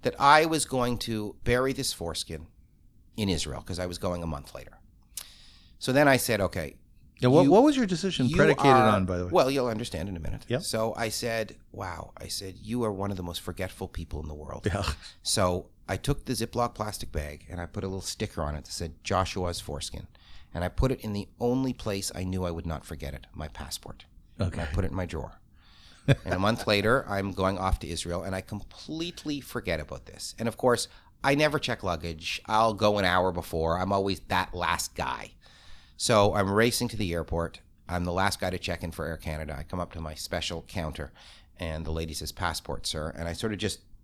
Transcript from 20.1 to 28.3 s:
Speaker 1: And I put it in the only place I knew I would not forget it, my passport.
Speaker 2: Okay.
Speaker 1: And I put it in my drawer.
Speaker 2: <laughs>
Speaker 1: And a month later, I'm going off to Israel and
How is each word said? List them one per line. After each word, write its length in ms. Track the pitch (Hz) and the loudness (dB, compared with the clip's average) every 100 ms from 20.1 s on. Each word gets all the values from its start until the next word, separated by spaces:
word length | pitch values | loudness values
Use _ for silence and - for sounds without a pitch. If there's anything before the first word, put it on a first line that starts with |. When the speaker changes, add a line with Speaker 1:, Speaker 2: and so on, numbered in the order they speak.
| - - - - | -18 -20 -18 -10
Speaker 1:
And 100 | - | -4
I 40 | 90 | -4
put 220 | - 131 | 2 0
it 80 | 131 | 0
in 120 | 110 | -4
the 160 | 101 - - | -6 -6 -2
only 320 | 120 127 131 | 0 2 0
place 360 | 123 - 98 95 | -4 -4 -4 -4
I 100 | - | -4
knew 200 | 92 92 | -4 -2
I 60 | 90 | -2
would 140 | 82 82 | -4 -6
not 180 | 76 - | -6 -8
forget 260 | 76 69 | -10 -8
it, 140 | 67 - | -10 -14
my 140 | - 76 | -12 -10
passport. 560 | - 69 - - - - - - - | -8 -10 -10 -12 -18 -20 -20 -20 -4
Speaker 2:
Okay. 120 | 95 | -4
Speaker 1:
And 80 | 80 | -2
I 120 | 82 | -4
put 120 | 78 | 0
it 60 | 92 | -2
in 60 | 71 | -2
my 100 | 90 | -4
drawer. 340 | 80 - - - _ - - - - - | -6 -8 -12 -20 _ -20 -20 -20 -10 2
Speaker 2:
<laughs> 160 | 139 | 2
Speaker 1:
And 80 | - | 2
a 40 | 90 | 0
month 300 | 98 120 - | 2 2 4
later, 360 | 101 104 131 - | 4 6 4 2
I'm 240 | 98 98 | -2 -2
going 260 | 92 92 95 | 2 2 2
off 220 | 95 - | 0 0
to 80 | 73 | -2
Israel 340 | 82 85 87 | -6 -4 -4
and 120 | 87 | -4